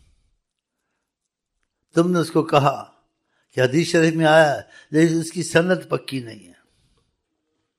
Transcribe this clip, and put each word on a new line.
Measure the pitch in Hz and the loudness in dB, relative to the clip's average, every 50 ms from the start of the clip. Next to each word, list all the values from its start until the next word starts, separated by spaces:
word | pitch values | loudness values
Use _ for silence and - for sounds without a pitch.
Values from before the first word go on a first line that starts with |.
| _ _ _ _ _ _ _ _ _ _ _ _ _ _ _ _ _ _ _ _ _ _ _ _ _ _ _ _ _ _ _ _ _ _ _ _ _ _ - | _ _ _ _ _ _ _ _ _ _ _ _ _ _ _ _ _ _ _ _ _ _ _ _ _ _ _ _ _ _ _ _ _ _ _ _ _ _ -2
تم | 165 170 180 | -2 0 0
نے | 180 170 | 0 -2
اس | 156 - | -2 -2
کو | - 160 147 | -2 -2 -2
کہا | - 156 143 139 143 131 107 - - _ _ _ _ _ _ _ _ _ _ _ _ | 0 2 2 2 2 -2 -4 -8 -18 _ _ _ _ _ _ _ _ _ _ _ _
کہ | _ 127 | _ -2
حدیث | 127 127 127 165 165 165 | 0 0 0 -2 -2 0
شریف | - 165 160 165 156 | 0 2 2 2 0
میں | 160 160 | 0 2
آیا | 151 156 160 156 147 131 | 4 4 4 4 4 0
ہے، | 104 - - - - - _ | -4 -8 -14 -20 -20 -12 _
لیکن | 147 156 165 170 160 165 | 0 2 2 2 2 -2
اس | 156 - | -6 -6
کی | - 180 160 | -8 -8 -8
سند | - - 165 170 185 185 170 - - | -2 0 0 0 2 -2 -4 -4 -6
پکی | 143 123 - - 131 135 | -8 -8 -8 -10 -12 -12
نہیں | 120 113 110 101 90 - | -12 -14 -18 -20 -20 -20
ہے، | - _ _ _ _ _ _ _ _ _ _ _ _ _ _ _ _ _ _ _ _ _ _ _ _ | -20 _ _ _ _ _ _ _ _ _ _ _ _ _ _ _ _ _ _ _ _ _ _ _ _